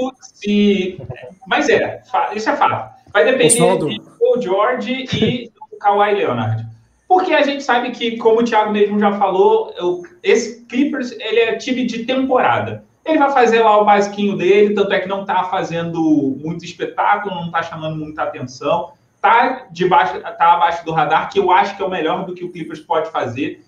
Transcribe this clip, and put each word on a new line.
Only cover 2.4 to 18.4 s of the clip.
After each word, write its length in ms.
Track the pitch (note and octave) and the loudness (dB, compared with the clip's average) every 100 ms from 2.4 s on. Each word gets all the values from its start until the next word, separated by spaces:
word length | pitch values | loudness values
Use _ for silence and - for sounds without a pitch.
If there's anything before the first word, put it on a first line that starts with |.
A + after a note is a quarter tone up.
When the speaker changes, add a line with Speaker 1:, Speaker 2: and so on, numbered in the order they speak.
| B3+ | -4
Speaker 1:
é 80 | - | 0
fato. 380 | F#3+ - - - _ | 0 -2 -8 -16 _
Vai 120 | G3+ | 0
depender 360 | A3 A#3+ - - | 2 4 2 4
Speaker 2:
Osvaldo. 280 | - F#3 D3+ | 4 2 -2
Speaker 1:
de 120 | - | -6
Paul 400 | - _ A#3+ A3+ | -12 _ 2 2
George 680 | F#3+ F#3+ A3 B3 B3 C4 C4 | 0 0 0 -2 -4 -6 -6
e 360 | D#3 G#3+ - - | -2 0 -2 -8
do 300 | _ - - | _ -20 -4
Kawhi 360 | G#3 G3+ G#3 | 0 2 2
Leonard. 600 | G3+ D3 A#2+ A2+ A2+ - - _ _ _ | 2 0 -2 -2 -4 -8 -16 _ _ _
Porque 180 | F4+ - | 2 4
a 100 | D4+ | 2
gente 200 | C#4 C#4 | 2 -2
sabe 280 | - A#3+ B3 | -2 -2 -2
que, 260 | G#3 A#3 A3+ | -6 -6 0
como 240 | A3+ A3+ | 2 4
o 40 | |
Thiago 280 | A#3 A3 G#3 | 2 2 0
mesmo 260 | G#3 G3+ G#3 | 2 2 2
já 140 | G#3 | 0
falou, 600 | G3+ G3 F#3 G#3+ A3 - - | 2 0 4 4 4 0 -4
o, 220 | F3+ F3 - - | -4 -4 -8 -6
esse 400 | F#3 A#3 A3 - | 2 2 2 -10
Clippers, 480 | - B3 C#4+ C4 B3 | -6 -2 0 -2 -6
ele 260 | - A3 A3+ | -8 -2 2
é 180 | A3+ - | 2 0
time 300 | C4+ B3+ B3 | -4 -2 -2
de 180 | A3+ | -4
temporada. 800 | A#3 C4 C4 B3+ - A#2 G#2+ G#2+ - _ | -4 -2 0 0 2 0 -2 -8 -14 _
Ele 140 | - D#4 | -2 2
vai 120 | C#4 | 2
fazer 300 | C4 A#3 A#3 | 4 4 4
lá 180 | A3+ G#3 | 4 4
o 60 | |
basiquinho 520 | G#3 G3+ G3+ - G3+ E3+ | 6 4 2 -2 -2 0
dele, 380 | F3+ G3+ G#3 | 2 4 4
tanto 180 | G3+ G3 | 2 0
é 80 | F#3+ | 0
que 80 | F#3 | -2
não 160 | G3 | -6
tá 200 | G3 F#3 | -2 -2
fazendo 560 | F#3 F#3+ E3 E3 E3+ E3 D#3+ C#3+ C3+ C#3+ | -2 -4 -4 -4 -4 -2 2 2 0 -4
muito 220 | D#3 E3+ | -8 -8
espetáculo, 720 | E3+ - D#3+ - F#3+ G#3 G3+ | -12 -10 -8 -2 0 0 -2
não 160 | F3+ E3+ | -8 -6
tá 120 | E3+ | -6
chamando 340 | E3+ D#3+ D#3 D#3 | -6 -8 -8 -8
muita 260 | D3+ D3+ | -8 -6
atenção. 680 | D3 C#3 | -6 -6